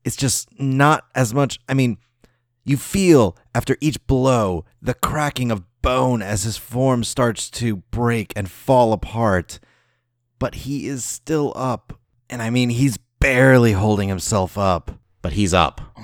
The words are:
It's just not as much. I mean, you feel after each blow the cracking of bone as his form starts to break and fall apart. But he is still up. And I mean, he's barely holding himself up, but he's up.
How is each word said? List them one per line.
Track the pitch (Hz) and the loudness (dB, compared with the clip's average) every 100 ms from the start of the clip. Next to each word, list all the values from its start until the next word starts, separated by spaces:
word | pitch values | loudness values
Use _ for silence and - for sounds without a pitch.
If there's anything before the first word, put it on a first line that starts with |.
It's | - - | -10 -4
just | 135 - - - | -2 -2 -6 -6
not | 139 135 143 156 - 123 | -2 2 4 2 -2 -2
as | 120 | 0
much. | 131 135 - - | 0 -2 -4 -4
I | |
mean, | 135 127 104 _ _ _ _ _ _ | 0 0 -2 _ _ _ _ _ _
you | - 139 | -4 -4
feel | - 196 185 151 101 - _ 120 | -2 0 6 6 6 0 _ -6
after | - 135 | -2 0
each | 151 127 - | -2 -2 -2
blow | 135 131 123 101 87 - _ | 2 2 2 0 -2 -8 _
the | 123 | -8
cracking | 123 - 151 147 135 123 | -4 -4 -2 -4 -2 -4
of | 107 90 _ | -4 -8 _
bone | 131 127 127 120 | -2 0 0 0
as | 98 104 | -2 -4
his | 104 107 | -4 -8
form | - 120 131 123 | -8 -2 0 0
starts | 110 - 120 107 - | -2 -2 -2 -2 -8
to | - 117 101 | -6 -4 -4
break | - 117 120 117 98 107 | -6 -2 0 -2 -4 -8
and | 98 | -10
fall | - - 131 117 | -8 2 4 4
apart. | 107 - 113 117 92 82 - _ _ _ _ _ _ _ - | 0 -4 -2 2 0 -2 -12 _ _ _ _ _ _ _ -8
But | 127 - | -8 -8
he | 127 143 95 | -8 -8 -6
is | 135 | -8
still | - - - 156 139 - | -10 -12 -4 -2 -2 -4
up. | 131 110 - - _ _ - | -6 -6 -10 -20 _ _ -14
And | 123 | -8
I | 113 | -2
mean, | 123 123 | 0 0
he's | 120 139 107 _ - | 0 0 -2 _ -2
barely | 139 127 135 127 117 | 0 4 6 6 6
holding | 98 107 101 98 | 4 2 0 -2
himself | 95 - 107 92 - | -4 -2 -2 -2 -2
up, | 98 87 - - _ _ | 0 -2 -4 -18 _ _
but | 90 | -6
he's | 80 98 | -2 2
up. | 90 78 - - - | 2 2 -2 -20 -20